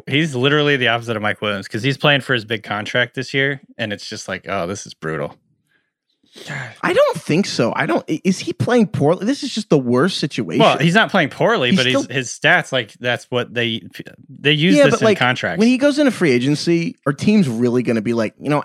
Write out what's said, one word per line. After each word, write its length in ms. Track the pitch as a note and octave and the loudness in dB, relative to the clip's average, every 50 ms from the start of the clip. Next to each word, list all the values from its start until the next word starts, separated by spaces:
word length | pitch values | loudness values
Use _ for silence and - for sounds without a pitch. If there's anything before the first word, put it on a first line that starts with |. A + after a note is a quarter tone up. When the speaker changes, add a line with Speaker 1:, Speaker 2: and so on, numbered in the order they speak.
| - | -6
Speaker 1:
He's 280 | - C3 D3 E3+ D#3 C3 | -2 0 0 0 0 -2
literally 400 | A#2+ B2+ C#3+ D3 D3+ D3 D3 C#3+ | 0 0 0 0 0 0 0 0
the 120 | B2+ B2+ A2+ | 2 2 0
opposite 280 | A#2 A#2 A#2 A#2 A2+ | 0 0 -2 -6 -6
of 60 | G#2+ | -4
Mike 180 | G#2+ G#2 G2 - | -2 -4 -4 -4
Williams, 240 | G#2+ G#2 G2+ G2 G2 | -4 -4 -4 -4 -6
'cause 160 | - - A2 | -8 -8 -4
he's 160 | A2 C#3 C3 - | -2 -2 -2 0
playing 220 | - D3+ C#3+ C3 | 2 2 2 2
for 140 | - - B2+ | 0 -2 -4
his 100 | A#2 G#2 | -4 -2
big 180 | A2 A#2 G#2 | -6 -8 -8
contract 520 | - - G#2 G#2 G2+ - - B2+ A#2+ A#2 - | -6 -6 -6 -6 -6 -4 -2 -2 -2 -2 -4
this 200 | C3+ B2+ - - | -10 -10 -6 -4
year, 260 | C3+ C3+ C#3 C#3+ C3+ - _ _ | -2 -2 -2 -4 -8 -14 _ _
and 160 | - A2+ G2+ | -10 -8 -8
it's 160 | G2+ G2 - - | -8 -10 -10 -14
just 200 | A2 G#2 - - | -14 -12 -10 -10
like, 180 | F#2+ F2 - - | -10 -10 -8 -6
"Oh, 180 | G2 G2 E2+ F2 | -6 -6 -4 -6
this 180 | G2+ - - | -8 -10 -12
is 80 | - - | -16 -16
brutal." 400 | _ D#2 D#2+ D#2+ D2 D2 - - _ _ _ _ _ _ _ _ _ _ _ _ _ _ _ _ _ _ _ _ - - | _ -8 -8 -6 -6 -8 -8 -10 _ _ _ _ _ _ _ _ _ _ _ _ _ _ _ _ _ _ _ _ -20 -16
Speaker 2:
God. 260 | - D3 C#3 C3 A#2 - - | -12 -12 -12 -12 -14 -12 -6
Speaker 3:
I 100 | - G#3 | -4 0
don't 240 | F#4 A#4+ D5 C5+ - | 2 2 2 2 0
think 300 | D#3+ - - D3+ F3 G#3 | -4 -4 -2 0 0 0
so. 260 | - - - A#2+ G#2 F2+ | -2 -2 -2 -2 0 0
I 120 | - C#3+ | -2 -2
don't. 180 | - E4+ C#4 - - | -2 -2 -4 -2 -4
I, 120 | D#3+ - | -6 -2
is 160 | - F#3+ F#3 - | 0 -2 -2 -2
he 140 | - E4 | -4 -8
playing 360 | - - - - A#3+ B3 G#3 - | -6 -4 -2 2 2 2 2 2
poorly? 360 | - - C#3 D3 E3+ - G3 | 0 0 2 2 2 2 0
This 180 | A3+ C#4+ - | -4 -4 -4
is 100 | D4+ A#3+ | -6 -8
just 180 | - A3+ - - | -6 -8 0 2
the 80 | E3+ C#3+ | 2 2
worst 400 | B2+ A#2+ B2 B2 D#3 G3 - - | 2 2 2 2 2 0 0 -4
situation. 420 | - D3 - C3+ A2 - - - | -6 -4 -4 -6 -6 -2 2 4
Speaker 1:
Well, 180 | A3+ E3+ B2+ - | 4 4 4 4
he's 160 | D3+ E3+ E3+ | 2 4 4
not 160 | A3+ G#3 - | 4 2 4
playing 200 | - F#3+ D3+ - | 2 0 0 0
poorly, 400 | - - D#3 D3+ - - B2+ B2 | 0 0 0 2 2 2 2 2
Speaker 3:
He's 80 | F#3+ C3+ | 2 4
Speaker 1:
but 80 | B2 | 4
he's, 120 | B2+ C3 C#3 - | 2 2 0 -2
Speaker 3:
still 100 | - B2 | -2 -4
Speaker 1:
his 140 | C#3 B2 - | -6 -6 -6
stats, 420 | - - - D3 F3+ E3+ D3 - | -8 0 2 4 4 4 2 -2
like, 220 | C3+ B2+ A2+ G2+ - _ | -4 -4 -4 -6 -12 _
that's 240 | A#2 B2 A#2+ A#2 - _ | -4 -4 -4 -4 -6 _
what 240 | B2+ A#2+ A#2 - G#2+ | -4 -4 -4 -4 -4
they, 260 | B2 A#2 A#2 A2+ A2 E2+ - - - - - - - - - | -4 -2 -2 -4 -6 -8 -12 -16 -16 -16 -16 -20 -20 -20 -20
they 240 | C3 - - C#3+ | -20 -4 -2 0
use 240 | D#3 D3 D#3 F#3 C#4+ | 2 2 4 4 6
Speaker 3:
Yeah, 80 | D4 C#4 | 6 6
Speaker 1:
this 80 | - A#3 | 6 4
Speaker 3:
but, 40 | - | 4
Speaker 1:
in 40 | G#3 | 4
Speaker 3:
like, 120 | A3 G3 - | 2 4 4
Speaker 1:
contracts. 400 | B2 B2 B2+ - - F#2+ - F3 | 2 0 2 0 -2 -4 0 2
Speaker 3:
when 80 | A3 A#3+ | 2 2
he 100 | B3+ A#3 | 4 4
goes 200 | C#4 D4 C4 D4+ | 2 2 2 2
into 140 | D4 B3+ | 2 2
free 180 | - - F3+ D3 | 2 2 2 2
agency, 680 | B2 B2 B2 C#3 D3+ - - E3+ E3+ E3+ E3+ - - - _ | 4 2 2 0 0 0 0 0 0 0 0 -4 -8 -6 _
are 60 | D3 C#3+ | -6 -4
teams 340 | - - G#3 G#3+ G#3+ F3 C3 | 0 2 4 4 4 4 2
really 340 | A2 A2+ B2 B2 A#2+ B2+ | 0 0 0 0 0 0
gonna 200 | A#2 A#2+ A#2 A2+ | 0 0 -2 -2
be 100 | G#2 A#2+ | -2 -2
like, 220 | A#2 A#2 G#2+ G2+ - - | -2 -2 -2 -4 -6 -8
You 120 | D#2+ C3 | -4 -2
know, 120 | D3 C#3+ | -2 -2